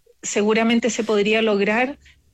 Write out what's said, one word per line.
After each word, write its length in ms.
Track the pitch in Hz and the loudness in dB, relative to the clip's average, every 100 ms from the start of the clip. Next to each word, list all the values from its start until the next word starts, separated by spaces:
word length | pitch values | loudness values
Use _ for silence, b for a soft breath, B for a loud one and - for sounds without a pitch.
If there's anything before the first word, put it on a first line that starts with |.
| _ _ | _ _
seguramente 680 | - 220 208 220 226 233 240 | -6 -2 0 2 2 2 0
se 140 | - | -2
podría 380 | 220 208 208 220 | -2 0 2 0
lograr 580 | 220 202 202 220 254 285 b b _ | 0 0 0 0 -2 -6 b b _